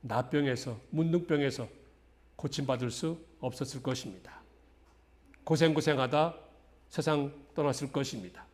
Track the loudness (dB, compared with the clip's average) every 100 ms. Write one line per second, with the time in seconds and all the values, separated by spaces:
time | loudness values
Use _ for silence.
0 | 0 -2 2 2 2 0 -4 -10 -6 0
1 | 2 2 2 2 2 -2 -8 -12 -20 -20
2 | _ _ -20 -6 -6 -2 0 0 0 -2
3 | -4 -4 -10 -8 -6 -4 -6 -4 -4 -4
4 | -6 -12 -16 -20 -20 -20 -20 -20 -20 -20
5 | _ -20 -20 -14 -2 4 6 4 4 2
6 | 4 4 2 0 -18 -20 -20 -20 -10 -4
7 | 0 2 0 -6 -10 0 0 0 -2 -2
8 | -2 -4 -10 -14 -20